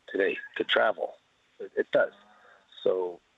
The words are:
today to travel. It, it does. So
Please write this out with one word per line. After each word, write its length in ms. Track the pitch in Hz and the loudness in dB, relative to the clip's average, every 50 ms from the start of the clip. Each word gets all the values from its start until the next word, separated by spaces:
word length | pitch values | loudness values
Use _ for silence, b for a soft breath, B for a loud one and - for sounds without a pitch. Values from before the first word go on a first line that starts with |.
| _ - | _ -4
today 280 | - 95 98 85 - - - - - | 0 0 2 0 0 -4 -8 -8 -6
to 80 | - - | -4 -2
travel. 500 | - - - 120 110 - - - - - - _ _ _ _ _ _ _ - | 0 2 2 2 2 0 -2 -4 -8 -8 -12 _ _ _ _ _ _ _ -14
It, 120 | 101 95 - | -14 -6 -4
it 100 | 107 - - | -4 -2 2
does. 200 | - 135 101 - - - - b b b b b b b b b - - | 2 2 2 2 -2 -12 -20 b b b b b b b b b -10 -4
So 380 | - 98 92 92 92 90 87 - _ _ _ | -2 0 0 0 -2 -6 -8 -12 _ _ _